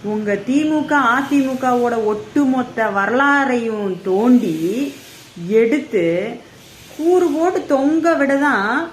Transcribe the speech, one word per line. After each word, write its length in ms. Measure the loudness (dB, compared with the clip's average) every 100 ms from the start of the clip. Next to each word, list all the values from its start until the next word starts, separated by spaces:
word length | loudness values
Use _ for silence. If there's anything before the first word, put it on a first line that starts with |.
உங்க 320 | -4 -4 -2 -4
தி 280 | 0 0
மு 220 | 2 0 0
க, 100 | 0
அ 260 | 2 0 0
தி 100 | 0
மு 120 | 0
கவோட 520 | -2 0 0 0 0
ஒட்டுமொத்த 840 | -2 -4 -4 -2 0 0 -2 -2 -2
வரலாறையும் 1160 | 0 0 2 2 2 2 0 -2 -4 -4 -4
தோண்டி 920 | -2 0 4 4 2 -2 -2 -2 -6 -8 -20 -20 -20 -14 0
எடுத்து 880 | 2 2 0 -2 -2 0 -2 -4 -10 -16 -20 -20 -20 -20 -4
கூறு 300 | 2 2 2
போட்டு 380 | 0 0 -2 0
தொங்க 480 | 0 2 2 2
விட 220 | 2 2 2
தான் 540 | 0 0 0 -2 -6